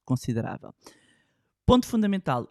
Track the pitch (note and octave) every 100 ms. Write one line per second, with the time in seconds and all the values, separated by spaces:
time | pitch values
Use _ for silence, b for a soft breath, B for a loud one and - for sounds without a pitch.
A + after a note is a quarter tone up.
0 | - B2+ - A2+ A2+ - - - b b
1 | b b b b b _ - B3 - A3+
2 | G#3 G3 E3 B2+ -